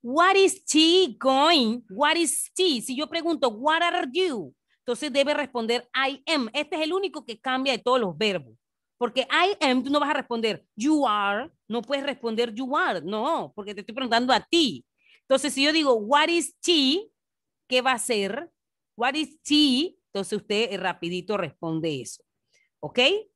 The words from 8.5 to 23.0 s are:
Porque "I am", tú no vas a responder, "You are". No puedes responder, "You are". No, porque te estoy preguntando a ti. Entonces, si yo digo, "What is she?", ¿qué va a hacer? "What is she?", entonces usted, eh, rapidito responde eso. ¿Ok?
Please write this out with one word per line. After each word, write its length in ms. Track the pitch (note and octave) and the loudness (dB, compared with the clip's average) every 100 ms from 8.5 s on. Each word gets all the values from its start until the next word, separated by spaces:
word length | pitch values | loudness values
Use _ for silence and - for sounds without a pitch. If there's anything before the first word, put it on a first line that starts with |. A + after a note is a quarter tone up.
| A2 _ _ _ _ | _ _ _ _ _
Porque 280 | A#3+ B3+ A#3 | -4 -2 0
"I 340 | D4 F#4 G#4 | 2 2 2
am", 180 | C#4+ B3+ | 2 2
tú 80 | C4 | 0
no 100 | C#4+ | 0
vas 100 | C#4+ | 0
a 40 | |
responder, 520 | D4+ - A#3 A3 F3+ _ - | -2 -4 -4 -2 -4 _ -4
"You 300 | C4 D#4 B3+ | 2 2 2
are". 440 | G#3 G3+ G3+ D4+ _ _ | 2 0 -2 -6 _ _
No 120 | A#3 | -8
puedes 240 | G#3+ C#4 | -4 -4
responder, 480 | C#4 C4 A#3 A3 A#3+ | -4 -6 -4 -2 -2
"You 240 | G#3+ C4 D4 | -4 -4 0
are". 240 | F4 F#3+ | 0 -2
No, 520 | D3+ G#3+ C4 D#4+ G3+ | -4 -4 -2 -2 -4
porque 200 | - G3+ | -12 -12
te 60 | G3+ | -12
estoy 140 | F#3+ | -12
preguntando 380 | A3+ B3+ A#3 B3 | -8 0 0 4
a 80 | A3+ | 2
ti. 440 | - E4+ C#4 C3 _ _ _ _ | 2 2 2 -2 _ _ _ _
Entonces, 340 | _ C4+ D4 | _ 0 2
si 80 | C4+ | 2
yo 100 | C#4+ | 2
digo, 220 | D#4+ C#4+ | 4 4
"What 340 | A3+ G#3 C#4+ D#4+ | 2 4 2 4
is 260 | E4+ - _ | 0 -2 _
she?", 480 | - E4 C4 E4+ A4+ _ _ _ _ _ _ | 2 4 4 0 -4 _ _ _ _ _ _
¿qué 140 | B3+ | 0
va 120 | B3+ | 0
a 20 | |
hacer? 560 | A#3+ - A3 G3 A#3 A#3+ _ _ _ _ - | -2 -2 -2 -2 -6 -10 _ _ _ _ -4
"What 180 | A#3+ | -2
is 240 | D4 D#4 _ | -2 -6 _
she?", 540 | - D4 D4 B3 F4 _ _ | 0 4 4 4 0 _ _
entonces 260 | G3 F#3+ G#3 | -8 -4 -6
usted, 320 | - G#3 A3+ | -2 -2 -2
eh, 60 | F#3+ | -4
rapidito 640 | F#3 F3 E3+ F3+ F3 G3+ | -6 -4 -6 -6 -4 -4
responde 640 | E3 _ E3 D#3+ E3 C#3 | -4 _ -4 -2 -2 -4
eso. 200 | A2+ - _ _ _ _ _ _ | -8 -16 _ _ _ _ _ _
¿Ok? 180 | D3 A#3+ | -6 2